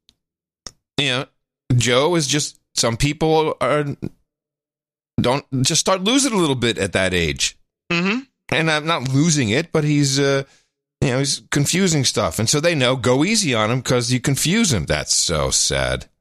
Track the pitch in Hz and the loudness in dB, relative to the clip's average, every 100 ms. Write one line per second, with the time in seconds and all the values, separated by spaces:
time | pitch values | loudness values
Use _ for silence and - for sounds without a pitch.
0 | _ _ _ _ _ _ - _ _ - | _ _ _ _ _ _ -20 _ _ -4
1 | 139 127 - _ _ _ - 123 113 123 | -2 -2 -6 _ _ _ -2 0 4 2
2 | 156 175 131 147 - - _ - 117 113 | 4 2 0 -2 -4 -10 _ -2 -2 0
3 | 143 156 160 156 156 - 127 147 143 - | -2 0 2 2 0 -2 -2 -2 -2 -8
4 | - - _ _ _ _ _ _ _ _ | -12 -14 _ _ _ _ _ _ _ _
5 | _ - 120 139 - 131 131 160 202 190 | _ -2 0 0 -2 -2 0 0 0 0
6 | 190 277 269 208 156 127 117 82 95 95 | 2 2 2 0 0 0 0 -2 -2 0
7 | 95 90 80 69 - - _ _ - 170 | 0 0 0 -2 -6 -8 _ _ -4 -2
8 | 190 247 - _ - 160 160 151 156 160 | -2 -4 -6 _ -4 -2 0 0 -2 -2
9 | 131 135 170 151 107 127 170 160 151 147 | 0 0 2 2 0 0 0 -2 2 2
10 | 139 135 139 139 135 _ _ _ _ - | 0 0 0 -2 -4 _ _ _ _ -4
11 | 143 127 139 - - 147 143 247 190 151 | -2 0 -2 -4 -2 -2 0 2 2 2
12 | 120 117 92 - 110 151 170 156 123 131 | 0 0 -2 -2 0 0 0 2 0 2
13 | 123 131 180 220 165 110 107 127 - 123 | 2 2 2 0 0 0 0 0 0 0
14 | 120 127 156 - 151 220 202 101 69 76 | 0 0 0 0 0 0 2 0 0 -2
15 | 65 - - 78 65 - - 67 64 64 | 0 -2 0 -2 0 0 0 -2 -2 -4
16 | - _ | -8 _